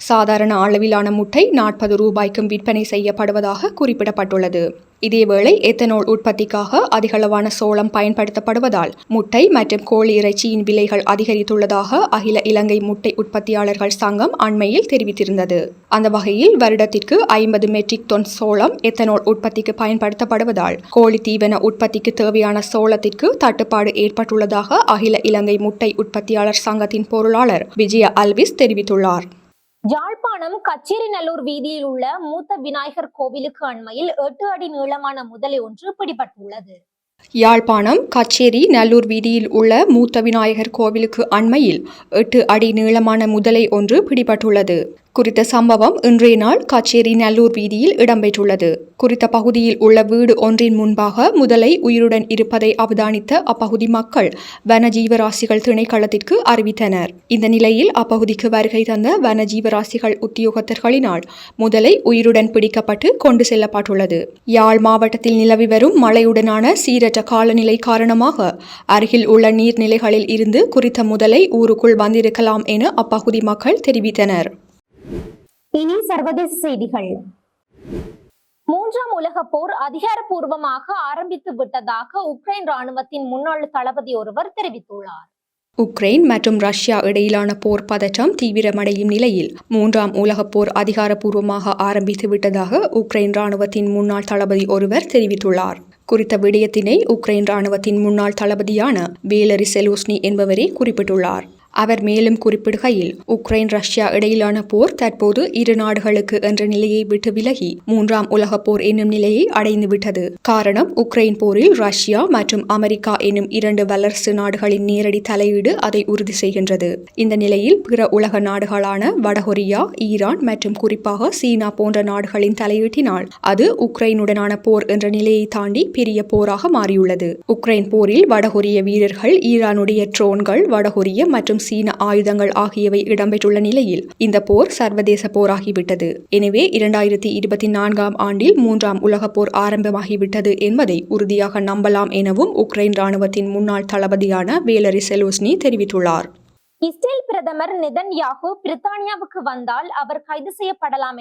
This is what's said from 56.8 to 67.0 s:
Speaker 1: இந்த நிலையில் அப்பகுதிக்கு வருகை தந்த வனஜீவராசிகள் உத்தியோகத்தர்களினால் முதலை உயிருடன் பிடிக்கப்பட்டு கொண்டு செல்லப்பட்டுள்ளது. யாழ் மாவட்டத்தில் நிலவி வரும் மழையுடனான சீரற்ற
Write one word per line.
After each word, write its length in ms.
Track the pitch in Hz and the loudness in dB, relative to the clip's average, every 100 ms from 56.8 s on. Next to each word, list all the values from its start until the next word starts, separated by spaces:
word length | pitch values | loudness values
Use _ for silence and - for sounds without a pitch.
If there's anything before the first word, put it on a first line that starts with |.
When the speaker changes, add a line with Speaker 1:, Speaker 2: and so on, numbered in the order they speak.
| 208 185 170 - _ 233 | -2 -2 -4 -10 _ 0
Speaker 1:
இந்த 120 | 220 | 2
நிலையில் 360 | 226 220 226 370 240 | 4 4 4 2 2
அப்பகுதிக்கு 480 | 226 226 220 208 233 220 | 0 0 0 -2 -2 0
வருகை 260 | 214 226 226 | 0 0 -2
தந்த 260 | 214 233 392 | 0 0 0
வனஜீவராசிகள் 920 | 240 220 208 214 220 214 214 233 220 - 220 | 0 0 -2 -2 -2 -2 -4 -4 -2 -2 -6
உத்தியோகத்தர்களினால் 1000 | 233 226 226 220 226 233 269 240 170 - - - - | -2 -2 -2 -6 -2 0 2 0 -4 -8 -20 -20 -4
முதலை 280 | 220 220 240 403 - | 2 4 6 4 4
உயிருடன் 420 | 233 233 226 220 | 4 6 4 4
பிடிக்கப்பட்டு 560 | 226 214 226 220 208 330 523 | 2 0 0 -2 0 2 4
கொண்டு 220 | 285 240 240 | 4 4 4
செல்லப்பட்டுள்ளது. 720 | 220 214 208 202 190 190 170 - - - 226 | 2 0 -2 -2 -2 0 -2 -4 -12 2 4
யாழ் 240 | 220 220 220 | 6 6 4
மாவட்டத்தில் 540 | 220 226 226 233 220 | 4 2 0 0 4
நிலவி 260 | 226 220 226 | 4 4 4
வரும் 240 | 220 285 330 | 6 6 6
மழையுடனான 720 | 233 233 226 220 220 214 247 392 | 6 6 4 4 2 2 2 2
சீரற்ற 380 | - 247 | 0 2